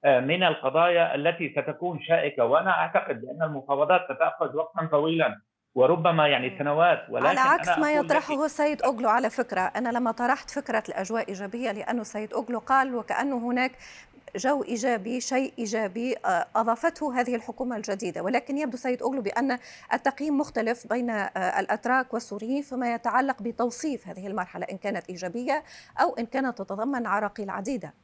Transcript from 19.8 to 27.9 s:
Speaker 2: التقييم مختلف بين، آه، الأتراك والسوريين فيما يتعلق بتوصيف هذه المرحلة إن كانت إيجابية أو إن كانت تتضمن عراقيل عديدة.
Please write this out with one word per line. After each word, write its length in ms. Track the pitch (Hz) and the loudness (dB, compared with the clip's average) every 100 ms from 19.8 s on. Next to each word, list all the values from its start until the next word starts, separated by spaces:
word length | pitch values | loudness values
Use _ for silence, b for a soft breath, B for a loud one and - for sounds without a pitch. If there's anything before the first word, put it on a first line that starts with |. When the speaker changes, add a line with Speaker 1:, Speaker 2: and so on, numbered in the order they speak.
| B | B
Speaker 2:
التقييم 460 | 254 277 269 302 277 | 0 0 -2 -2 0
مختلف 480 | 294 - 226 240 - | 0 -2 -2 -2 -2
بين، 200 | 240 240 | -2 0
آه، 500 | 214 196 - 180 - | -2 -2 -2 0 0
الأتراك 540 | 190 214 240 262 262 | 0 -2 2 2 2
والسوريين 480 | 233 - 202 220 277 | -4 -6 -6 -2 -4
فيما 320 | 285 254 240 | -2 -4 -2
يتعلق 480 | 233 240 233 277 - | -2 2 2 2 -2
بتوصيف 680 | 208 226 240 233 311 254 185 | -6 -2 -2 -2 -4 -4 -8
هذه 180 | 185 196 | -12 -6
المرحلة 400 | 202 180 180 180 | -4 -4 -6 -8
إن 40 | 190 | -6
كانت 320 | 202 196 - | -4 -4 -8
إيجابية 540 | 180 180 220 247 294 294 B B - | -8 -6 -6 -2 -2 -2 B B 0
أو 120 | 330 - | 0 0
إن 80 | 233 | -4
كانت 320 | 269 262 240 | -2 -2 -4
تتضمن 480 | 196 196 233 269 226 | -8 -4 -2 -2 0
عراقيل 440 | 202 208 - 196 | 0 -2 -6 -8
عديدة. 440 | 190 202 254 151 | -6 -4 -6 -6